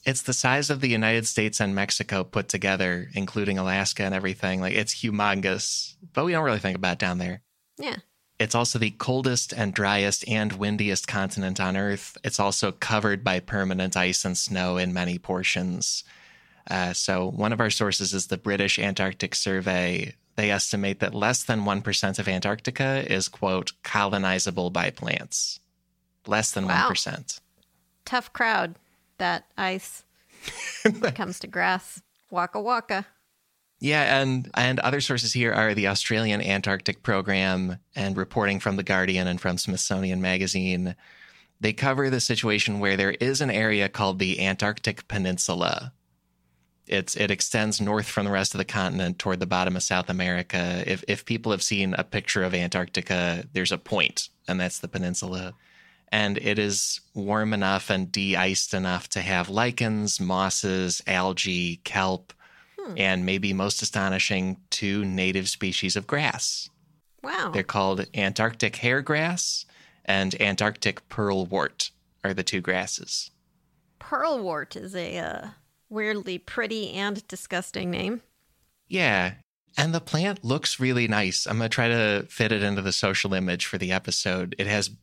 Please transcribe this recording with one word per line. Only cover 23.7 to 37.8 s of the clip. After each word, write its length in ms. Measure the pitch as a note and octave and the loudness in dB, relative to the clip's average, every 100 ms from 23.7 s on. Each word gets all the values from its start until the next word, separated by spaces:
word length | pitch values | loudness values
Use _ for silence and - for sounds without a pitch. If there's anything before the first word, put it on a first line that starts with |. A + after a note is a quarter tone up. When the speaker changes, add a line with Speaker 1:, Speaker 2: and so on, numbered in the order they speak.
| - | -8
Speaker 1:
"colonizable 840 | - G#2 G2+ G2+ F#2+ F#2 G2 F#2 F2 | -2 0 2 2 2 2 0 0 -2
by 200 | F2 F#2 | 0 -2
plants." 680 | - - - - - - - _ _ _ _ _ _ - | -2 -2 -4 -4 -4 -4 -6 _ _ _ _ _ _ -2
Less 240 | G#2 A2 | 0 2
than 160 | - F#2+ | 0 0
Speaker 2:
Wow. 160 | D3+ | 2
Speaker 1:
one 60 | B3 | 2
percent. 500 | - - - - - - _ _ _ _ _ | 0 -4 -6 -10 -12 -16 _ _ _ _ _
Speaker 2:
Tough 280 | - B3+ - | -6 -4 -4
crowd, 420 | - A3+ G#3 E3+ E3+ _ _ _ - | -2 0 2 0 -6 _ _ _ -4
that 260 | F3+ E3+ - - | -2 -2 -4 -4
ice, 460 | F#3+ F#3+ - - - _ _ - - | -4 -4 -8 -16 -20 _ _ -16 -12
Speaker 1:
<laughs> 360 | - - - | -10 -10 0
Speaker 2:
when 220 | A3 A3 | 2 4
it 100 | F#3 | 0
comes 240 | B2+ F3+ F#3 | 0 -4 -6
to 80 | - | -6
grass. 560 | F3+ F3+ F#3 - - - _ _ | 0 2 0 -4 -18 -20 _ _
Waka 300 | F3+ F3+ G#3 | -2 -2 -2
waka. 460 | G#3 A#3+ - G3 G3+ _ _ _ _ _ _ _ | 0 0 0 -4 -4 _ _ _ _ _ _ _
Speaker 1:
Yeah, 340 | C3 D3+ C#3+ C3+ | 0 4 6 4
and, 280 | C3+ B2+ B2 | 4 0 -2
and 260 | - B2 B2+ | 2 2 4
other 220 | - C#3+ | 2 2
sources 320 | - B2 A2+ | 0 0 0
here 180 | B2 A#2 | 2 2
are 220 | G#2+ A2 | 4 4
the 140 | G#2 G2 | 4 2
Australian 520 | G2 - A2 A2 G#2 | 2 2 2 2 2
Antarctic 600 | F#2+ G2 G2 F#2+ - G2 | 2 0 0 0 -2 -2
Program 760 | - G2 F#2+ F#2+ F#2+ F#2 F#2 F2+ | 0 0 2 2 2 2 0 -4